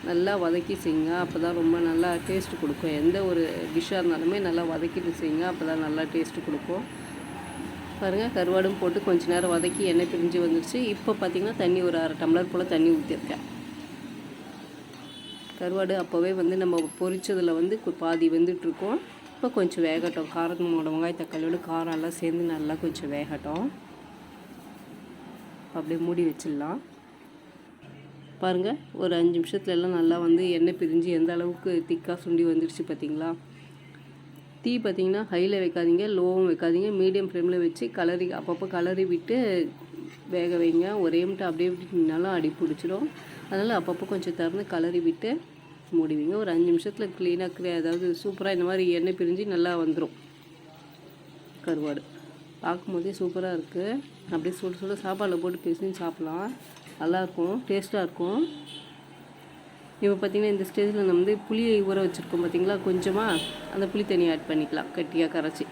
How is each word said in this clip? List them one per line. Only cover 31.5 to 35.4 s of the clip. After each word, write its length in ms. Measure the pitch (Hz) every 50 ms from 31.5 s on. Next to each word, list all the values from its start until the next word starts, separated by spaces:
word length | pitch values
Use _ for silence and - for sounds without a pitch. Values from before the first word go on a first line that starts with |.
| 175 - - 190 175 165 165 170
திக்கா 260 | 170 165 - 180 175 175
சுண்டி 220 | - 180 170 165 170 170
வந்துடுச்சு 340 | 160 160 165 165 - - 165 -
பார்த்தீங்களா. 400 | 151 139 156 147 151 156 160 165 165 170 - - - - - - - - - - - - - - - - - - - - - - - -
தீ 100 | - 240 247 240 220
பார்த்தீங்கன்னா, 340 | 208 180 185 185 185 190 208 214 208
ஹையில் 240 | - 180